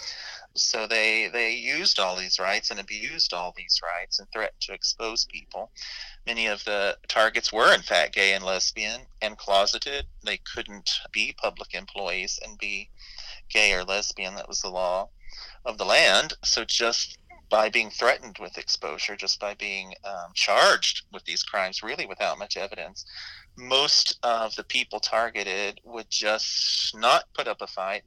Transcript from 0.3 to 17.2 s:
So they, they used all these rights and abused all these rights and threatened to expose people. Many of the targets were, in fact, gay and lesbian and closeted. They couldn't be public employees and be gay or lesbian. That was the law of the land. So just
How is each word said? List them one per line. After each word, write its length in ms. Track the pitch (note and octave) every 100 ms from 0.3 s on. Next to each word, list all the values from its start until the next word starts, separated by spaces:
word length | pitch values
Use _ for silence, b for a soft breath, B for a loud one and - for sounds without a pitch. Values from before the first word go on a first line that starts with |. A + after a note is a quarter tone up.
| B B -
So 320 | - A2+ G#2+
they, 420 | A2+ A2 A2 G2+
they 200 | A#2+ A2+
used 480 | A#2+ A#2+ D3+ G3 -
all 160 | F#2 F#2
these 240 | F#2 -
rights 320 | F#2 G#2 -
and 80 | G#2
abused 520 | G2 G#2 B2 D#3+ -
all 200 | F2+ F2+ F2+
these 240 | F2 -
rights 360 | F2 E2+ F#2+ -
and 80 | G2
threatened 300 | A2 G#2+ -
to 120 | -
expose 520 | G2 - - A2+ A2+ -
people. 440 | F2+ - F#2 A2+ B B B B B -
Many 220 | A#2 A2+
of 160 | G2+ A2
the 320 | G#2 G2 - -
targets 460 | A2+ A2 A#2 -
were, 200 | G#2+ D#3
in 100 | D3+
fact, 320 | F2 F#2 D2 G#2
gay 180 | G2
and 100 | G2
lesbian 580 | F#2+ F#2 - - G#2+ A#2+ - -
and 160 | G#2+ G#2+
closeted. 680 | - G2 G2+ A2+ C#3+ C#3+ - - G#2+
They 140 | G2 -
couldn't 360 | A#2+ G#2+ G2+ - - -
be 220 | G#2 B2 -
public 380 | G#2+ F2+ - F2+
employees 640 | G2+ - F#2+ F#2 G2 -
and 140 | A2 G#2
be 320 | G#2 G2 G2+ B B B B B -
gay 240 | A2 G#2
or 100 | F#2
lesbian. 520 | F#2 G2+ G#2 - F#2+ G2
That 120 | -
was 140 | F#2
the 80 | G2
law 400 | F2+ F2+ F#2 G#2 - B B B B
of 140 | B2 G#2+
the 80 | F#2+
land. 480 | C3 C#3+ G2+ D#3 -
So 220 | - B2 A2+
just 540 | - A#2 - - -